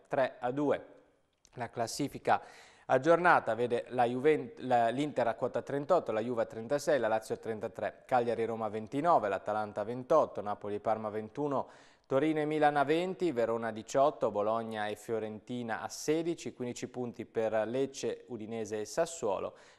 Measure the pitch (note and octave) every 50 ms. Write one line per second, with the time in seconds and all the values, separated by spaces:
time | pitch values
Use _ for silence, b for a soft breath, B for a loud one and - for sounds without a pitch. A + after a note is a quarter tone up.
0 | _ _ - C#3+ C3 - - - - B2+ B2+ C#3 D3 C#3 A2 F2 - - - -
1 | _ _ _ _ _ _ _ _ _ _ - - A#2+ A2+ - B2 A#2 A2+ - -
2 | D3 C3+ - C3 - - A2 G2+ B B B B B B B B B - C3 C3
3 | C3 D#3+ E3+ E3 F3 F3+ D#3 C3 - - A2+ A2 B2 A#2+ A#2+ A#2+ - - A2 B2+
4 | B2 A#2+ A#2+ B2+ B2+ D#3 D#3 C#3 C3 A#2 - - - B2+ B2 A#2+ A#2 A2+ A#2 B2+
5 | D3 D3+ C3 - A#2+ A2+ A2 - - B2 - B2 A#2 - C3+ C#3+ D3 C#3+ F#3 E3
6 | - - A2 G#2+ A2+ A#2+ B2 A2+ A2 - - A2 A2+ A2 C#3+ D3 C#3+ - D#3 C3+
7 | - - A2 A2+ - - A#2+ A2 - A#2 A2+ G#2+ G#2+ A2 - - G#2 F#2+ - -
8 | - - C3 B2+ A#2+ A#2 A2+ A2 A2+ A2 A2+ A2 A2+ G#2+ G2+ A2 A2 A2 - C#3
9 | D3 F3 E3 C#3 G#2+ G2+ F#2+ F#2 - - G#2 G#2+ G#2+ G#2 G2+ - G#2 G#2 A#2+ B2+
10 | B2+ B2+ E3 D#3 B2+ G#2+ - - G2 G#2 G#2 - - G2+ G2+ G#2 - A2+ A2 A2
11 | A2 G#2+ G#2 A2 G#2+ A2 - - D3 D3 C#3 B2+ G#2 B B B B B B B
12 | B - C3 C3+ C#3+ D#3+ D#3 D#3 D3+ D3+ D#3 D#3 D3+ D3 D3 D3 C#3+ C3 D#3 E3
13 | F3 F#3 F#3 - F#3 E3+ C#3+ A#2+ A#2 A2 A2+ A#2 A2+ A2+ A2 A2 A2 - - C#3
14 | C3+ D3+ D3 - - A#2 G2+ G#2 G2+ G#2+ A2 A2+ A2+ A2+ A2+ G#2+ G#2 G#2+ G#2+ G#2
15 | - - A#2 A2 G#2+ G#2+ G#2+ G#2+ - - B2 B2 A#2+ A2+ A2 G2+ - G#2+ - -
16 | - - D3+ D#3+ E3 E3+ E3 D#3+ - B2+ - - B2+ B2 A#2+ - - A#2+ - B2+
17 | B2 A#2+ G#2+ - G#2+ - - A2+ A2+ A2 G#2 A2 G#2+ G#2+ A#2+ C3 C#3 C3+ C3+ -
18 | - A#2 G2 - - - B2 A2+ A2 G#2 A#2 A2+ A2 G2+ A2 G#2+ G#2+ - - -
19 | A2+ - - - - G#2+ F#2+ F2+ F#2 G2 B B B B B